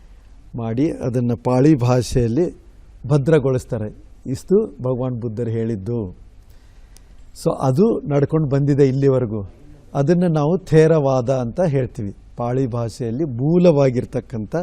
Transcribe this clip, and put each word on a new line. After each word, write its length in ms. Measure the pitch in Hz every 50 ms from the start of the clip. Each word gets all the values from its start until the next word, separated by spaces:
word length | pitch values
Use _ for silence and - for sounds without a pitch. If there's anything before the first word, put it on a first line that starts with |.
| - - - - - - - - - - -
ಮಾಡಿ 360 | 123 113 113 113 120 147 165
ಅದನ್ನ 400 | - - - 135 113 127 120 120 120 - -
ಪಾಳಿ 320 | 127 127 127 135 156 160
ಭಾಷೆಯಲ್ಲಿ 800 | 127 120 123 127 127 113 - - 131 120 113 113 147 180 165 - - - - - - - - - - - 120
ಭದ್ರಗೊಳಿಸ್ತಾರೆ. 880 | 147 143 131 139 165 151 117 135 131 123 - - 135 110 107 104 - - - - - - -
ಇಷ್ಟು 500 | 120 131 - - - 190 208 226 - - -
ಭಗವಾನ್ 400 | 123 127 131 117 131 127 123 117
ಬುದ್ಧರು 280 | 113 120 107 107 120 113
ಹೇಳಿದ್ದು. 640 | 110 113 113 113 117 98 95 117 120 117 104 87 87 - - - - - - - - - - - - - - - - - - - - - - - - - -
So 60 | 165 - -
ಅದು 380 | - 135 131 147 208 233 220 -
ನಡ್ಕೊಂಡು 500 | - - 143 143 139 - 160 160 156 131
ಬಂದಿದೆ 380 | 139 139 143 139 143 131 143 135
ಇಲ್ಲಿವರೆಗೂ. 540 | 127 139 139 139 131 127 127 101 110 107 98 - - - - - - - - - -
ಅದನ್ನ 300 | 143 143 143 180 175 185 175 156
ನಾವು 240 | 156 143 147 185 190
ಥೇರವಾದ 720 | - - 156 160 160 160 165 156 139 135 131 131 123 123
ಅಂತ 320 | 139 131 123 117 104 170
ಹೇಳ್ತೀವಿ. 540 | 190 165 135 139 127 - - - 104 101 92 - - - - -
ಪಾಳಿ 300 | 120 120 127 131 139 120
ಭಾಷೆಯಲ್ಲಿ 560 | 113 120 117 113 - - 127 113 110 135 170
ಮೂಲವಾಗಿರ್ತಕ್ಕಂಥ 1300 | 147 120 117 135 151 170 180 175 180 151 143 139 131 120 123 - - - 123 - - 131 110 107 98 - 165